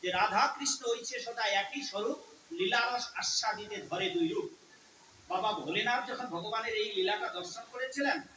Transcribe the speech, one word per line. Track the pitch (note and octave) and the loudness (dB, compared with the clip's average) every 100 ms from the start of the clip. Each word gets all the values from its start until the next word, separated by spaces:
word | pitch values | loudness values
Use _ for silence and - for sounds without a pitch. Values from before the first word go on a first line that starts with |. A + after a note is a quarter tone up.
যে | F3+ | 0
রাধা | F3+ G#3 F#3+ C#4+ D4 | 4 4 6 4 2
কৃষ্ণ | C#4 - A#3+ | -2 -2 0
ঐছে | A#3 - B3+ | -2 -2 -6
সদা | A#3 A#3 | -6 -2
একই | G#3+ G3 G3+ - | 2 2 2 -4
স্বরূপ, | - G3 A3+ D4+ - - - | -4 -2 -2 -2 -6 -20 -12
লীলারস | E4+ - A#3+ A#3 B3 B3 - | -2 2 4 4 0 -4 -4
আস্বাদিতে | - - A3 G#3+ G#4+ G#3 | -2 0 0 -2 -4 -8
ধরে | - F3 F4+ | -4 -2 0
দুই | F4 D#4+ | 4 2
রূপ। | - - - - - - - - - - | 2 -2 -6 -20 -20 -20 -20 -20 -20 -4
বাবা | F#3 G#3+ | 0 2
ভোলেনাথ | F3+ C#3+ G3 A3+ A#3+ B3 | 0 0 0 2 2 0
যখন | B3 A#3+ | -6 -4
ভগবানের | D#4+ G#3+ A3+ A3+ | -4 -4 -4 -2
এই | A3+ G#3 G3 | 0 0 2
লীলাটা | F#3 G#4+ F4 | 2 2 0
দর্শন | F4+ F4+ E5+ - | -4 -8 -10 -12
করেছিলেন | B4 C5 C5 C#4 D#4 - | -6 -6 0 0 0 -4